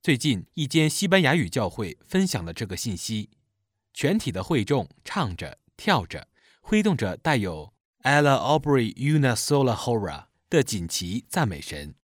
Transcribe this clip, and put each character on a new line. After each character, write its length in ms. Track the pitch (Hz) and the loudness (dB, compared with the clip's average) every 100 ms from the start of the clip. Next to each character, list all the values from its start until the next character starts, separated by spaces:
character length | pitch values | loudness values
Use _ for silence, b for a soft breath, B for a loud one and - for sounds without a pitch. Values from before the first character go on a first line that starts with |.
最 160 | - 131 | 0 0
近， 280 | 151 104 - | 2 -2 -4
一 140 | - 147 | -6 0
间 220 | 160 156 | 2 2
西 180 | - 196 | 0 2
班 140 | 190 | 4
牙 140 | 147 165 | 4 2
语 140 | 90 | 0
教 200 | 139 98 | -2 -4
会 280 | - 98 - _ | -4 -8 -10 _
分 200 | 190 190 | 0 0
享 200 | 117 85 | -2 -6
了 80 | |
这 120 | 85 110 | -8 -8
个 120 | 92 | -6
信 180 | 120 90 | -6 -6
息， 340 | - 110 104 _ _ _ _ _ _ | -4 -6 -6 _ _ _ _ _ _
全 240 | - 143 214 | -4 0 0
体 140 | - | -2
的 120 | 92 | -6
会 200 | 92 151 | -2 0
众 240 | 101 - - _ | 2 -2 -2 _
唱 320 | - - 123 87 | -8 -4 -4 -4
着、 240 | 71 - _ - | -12 -14 _ -6
跳 300 | - 160 87 | 0 0 0
着， 240 | - - b b b | -12 -14 b b b
挥 200 | - 214 | 0 2
动 140 | 214 165 | 2 0
着 220 | 101 85 | -2 -2
带 180 | 165 135 | 0 0
有 380 | 98 78 76 _ _ _ | 0 -6 -14 _ _ _
“Alla 340 | 127 143 147 135 | 2 4 6 4
Aubrey 560 | 131 151 147 139 113 | 2 0 4 2 2
Una 420 | - 139 151 135 113 | -2 2 4 4 2
Sola 400 | - 147 127 110 | 2 2 2 0
Hora” 520 | - 117 95 71 - _ _ | -2 -2 -2 -8 -16 _ _
的 140 | 165 | 2
锦 240 | 135 104 85 | 2 -2 -4
旗 380 | - 87 104 - | -6 -4 -6 -4
赞 200 | - 131 | -2 -2
美 120 | 76 | -2
神。 360 | - 76 73 - | -10 -12 -12 -16